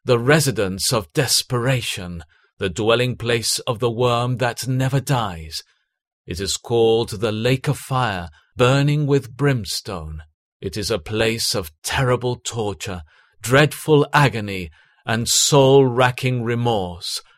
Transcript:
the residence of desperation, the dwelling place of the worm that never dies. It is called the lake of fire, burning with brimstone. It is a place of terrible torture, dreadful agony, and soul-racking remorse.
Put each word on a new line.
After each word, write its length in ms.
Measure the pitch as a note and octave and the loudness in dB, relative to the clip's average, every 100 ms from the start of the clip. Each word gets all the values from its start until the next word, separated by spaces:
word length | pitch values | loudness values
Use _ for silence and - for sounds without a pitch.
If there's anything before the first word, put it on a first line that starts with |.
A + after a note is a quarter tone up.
the 140 | - B2 | 0 2
residence 760 | B2+ D#3+ C3+ G#2+ F#2+ F#2+ - | 4 4 4 0 -2 -2 -2
of 220 | A#2 - | -2 -2
desperation, 1120 | D3+ B2+ - - B2 B2 B2+ - - F2+ F2 - _ _ - | -2 0 0 -2 -2 0 -2 -4 -8 -10 -12 -14 _ _ -6
the 120 | G2 | -4
dwelling 460 | F2 G#2+ A#2 B2 A#2 | 0 2 2 2 -2
place 420 | A#2 A#2 G#2 - | -2 -2 -2 -4
of 180 | - G#2+ | -4 -2
the 140 | A#2+ | -2
worm 460 | A2+ B2 A#2+ B2 B2 | 0 0 2 0 -2
that 300 | B2 - C3 | -4 -4 -4
never 320 | C3 C3 C#3 | -2 0 -2
dies. 640 | - B2+ G#2 E2 D#2+ - - _ _ _ _ _ - | 0 -2 -2 -8 -12 -14 -16 _ _ _ _ _ -12
It 140 | F2+ | -8
is 180 | F#2+ - | -6 -6
called 520 | - A#2 A2+ A2+ A2+ | -2 2 2 2 -2
the 220 | G2+ A2 | -4 -4
lake 360 | G#2+ A#2+ C3 - | -2 0 0 -2
of 100 | B2 | -6
fire, 520 | - C3 A#2+ F#2 F2 - _ - | -4 -2 -2 -4 -8 -14 _ 2
burning 480 | B2 C#3 C#3+ D3 C#3 | 4 4 2 0 2
with 320 | C#3+ - - | 0 -2 -2
brimstone. 880 | C#3+ B2 F#2+ - - F#2 D#2 D#2 D#2 _ _ _ | 0 0 -4 -8 -8 -10 -10 -14 -16 _ _ _
It 180 | F#2+ G#2+ | -10 -6
is 140 | G2 | -4
a 80 | G#2+ | -4
place 560 | - G#2+ A2+ A2+ - A2 | -4 -2 0 -2 -4 -4
of 160 | F2 - | -6 -10
terrible 540 | - - B2+ B2 B2 A#2 | -6 -2 0 0 -2 -6
torture, 680 | - A2+ G#2 F#2+ - F2+ D#2+ _ _ _ | -8 -6 -6 -6 -10 -10 -12 _ _ _
dreadful 640 | A2+ C3+ D3+ - - D3 C#3+ | 2 4 4 2 4 4 6
agony, 560 | - C#3 A2+ G#2 F#2+ F2 - _ _ - | 4 4 2 -6 -6 -10 -14 _ _ -4
and 200 | A#2 A#2 | -2 0
soul-racking 1160 | - - D3 C3+ C#3 C3 A#2+ B2 B2 B2+ B2+ | 0 4 6 8 8 6 4 2 0 -2 -2
remorse. 760 | A#2 A#2+ A#2+ G#2+ F2+ F2+ - - - | -2 0 0 0 -2 -8 -10 -10 -12